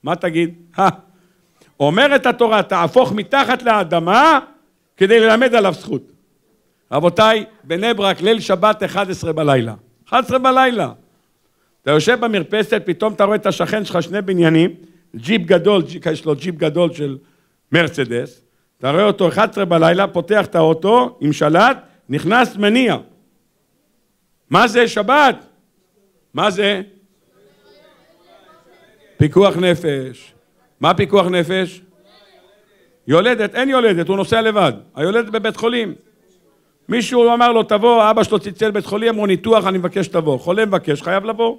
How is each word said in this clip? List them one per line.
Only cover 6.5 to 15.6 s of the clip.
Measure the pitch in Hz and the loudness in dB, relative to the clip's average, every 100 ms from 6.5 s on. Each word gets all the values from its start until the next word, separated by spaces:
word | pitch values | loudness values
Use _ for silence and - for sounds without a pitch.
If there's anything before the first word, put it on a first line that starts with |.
| _ _ _ _ | _ _ _ _
רבותיי, | 135 170 175 220 226 220 _ | -2 0 4 4 4 -4 _
בני | 131 165 220 | -8 -4 -2
ברק, | 208 196 165 | 0 -2 0
ליל | 185 226 | 0 0
שבת, | - 180 214 - | 0 0 0 0
אחד | 175 185 196 | -4 -4 -6
עשרה | 170 165 | -6 -6
בלילה. | 160 151 131 113 107 _ _ _ | -2 0 0 -2 -10 _ _ _
אחד | 233 | -2
עשרה | 190 254 | 0 0
בלילה. | 262 262 262 233 135 113 _ _ _ _ _ _ _ _ | 2 2 2 0 -6 -8 _ _ _ _ _ _ _ _
אתה | 135 | 0
יושב | 151 165 247 | 0 2 0
במרפסת, | 233 208 156 214 208 190 | 0 -2 -4 -4 -2 -4
פתאום | 170 170 214 | -4 -4 -4
אתה | 208 | 0
רואה | 202 214 | 0 0
את | 190 | -2
השכן | 175 156 214 | -4 -4 -4
שלך, | 190 175 | -4 -6
שני | 170 196 | -4 -6
בניינים, | 196 185 165 160 170 170 - _ _ 117 | -4 0 2 2 0 -4 -20 _ _ -14
ג'יפ | 120 220 | -4 -4
גדול, | 170 180 | 2 2